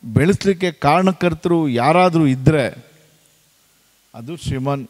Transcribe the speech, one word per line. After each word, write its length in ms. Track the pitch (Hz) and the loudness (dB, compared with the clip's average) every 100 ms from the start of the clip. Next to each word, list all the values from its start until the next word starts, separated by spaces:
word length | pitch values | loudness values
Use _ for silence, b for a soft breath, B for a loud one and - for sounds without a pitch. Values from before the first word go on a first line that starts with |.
ಬೆಳೆಸಲಿಕ್ಕೆ 680 | - 110 151 196 196 180 185 | -2 0 2 2 0 -2 -4
ಕಾರಣಕರ್ತರು 960 | 156 - 165 190 180 175 160 180 170 156 | -2 0 2 2 0 -2 -2 -2 0 0
ಯಾರಾದರೂ 560 | 120 127 165 185 165 151 | 0 2 4 4 4 2
ಇದ್ದರೆ 380 | 131 131 156 117 - - _ _ _ _ _ _ _ _ _ _ _ _ 113 | 2 2 2 -2 -6 -20 _ _ _ _ _ _ _ _ _ _ _ _ -20
ಅದು 220 | 117 170 | -14 -10
ಶ್ರೀಮಾನ್ 500 | - 135 131 139 127 | -6 -4 -4 -4 -8